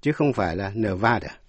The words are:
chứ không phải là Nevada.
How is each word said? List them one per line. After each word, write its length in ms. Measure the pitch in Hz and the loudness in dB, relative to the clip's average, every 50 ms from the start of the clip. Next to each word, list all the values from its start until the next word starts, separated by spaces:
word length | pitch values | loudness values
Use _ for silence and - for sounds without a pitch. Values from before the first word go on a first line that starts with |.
chứ 100 | - 147 | 0 -2
không 220 | 147 - 156 143 123 | 0 2 2 2 2
phải 220 | - 98 87 80 | 2 0 0 0
là 160 | 92 98 95 98 | -2 -4 -4 -2
Nevada. 640 | 113 110 104 92 90 104 113 120 104 76 71 - - - | -2 -2 -2 0 2 2 2 2 2 -2 -8 -14 -16 -20